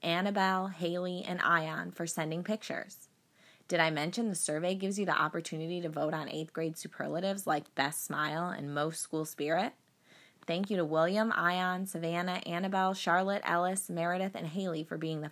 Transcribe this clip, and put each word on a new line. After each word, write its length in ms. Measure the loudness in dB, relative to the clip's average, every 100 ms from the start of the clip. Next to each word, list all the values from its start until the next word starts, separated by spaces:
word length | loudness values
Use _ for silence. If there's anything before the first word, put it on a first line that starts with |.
Annabelle, 640 | 0 2 2 2 4 2 0
Haley, 580 | -2 -2 0 -2 -4 -4
and 140 | 0
Ion 520 | 4 4 4 -4 -6
for 140 | -6 -4
sending 360 | -2 -2 -2
pictures. 680 | -2 -4 -4 -8 -8 -16 -20 _ _ _ -20 -20 -2
Did 120 | 4
I 100 | 4
mention 380 | 4 0 0 0
the 60 |
survey 400 | 0 -2 0 0
gives 240 | 0 -2 0
you 80 | 2
the 120 | 4
opportunity 640 | 2 0 -4 -6 -4 -4
to 80 | -4
vote 240 | 0 0
on 160 | 0 -4
eighth 240 | -6 -6
grade 240 | -2 -2 -4
superlatives 720 | -10 -6 -4 -2 -2 -2 0
like 280 | -2 -2
best 300 | 0 0 0
smile 440 | -4 -2 0 0 -2
and 260 | -4 -4
most 260 | 0 0 -2
school 240 | -4 -2
spirit? 480 | -4 -2 0 2 0 -4 _ _ _ -20 -20 _ -2
Thank 220 | -2 0
you 80 | 0
to 80 |
William, 480 | 2 4 4 4 2
Ion, 520 | 4 2 2 0 -2 -4
Savannah, 560 | -4 -2 0 0 -2
Annabelle, 480 | -2 -2 0 2 2
Charlotte, 500 | 2 4 4 4 0
Ellis, 440 | 2 2 2 0 -4
Meredith, 460 | -2 0 0 -2
and 140 | -4 -6
Haley 340 | -4 -2 -4
for 160 | -4 -4
being 220 | -2 -4
the 100 | -6